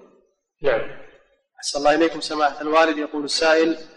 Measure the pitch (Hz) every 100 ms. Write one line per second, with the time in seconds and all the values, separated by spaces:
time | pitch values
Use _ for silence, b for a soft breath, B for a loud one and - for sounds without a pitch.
0 | - _ _ _ _ - 147 113 101 -
1 | - _ _ _ _ _ - 147 147 156
2 | 165 160 - 156 147 147 151 156 160 151
3 | 147 147 139 - 160 160 165 160 -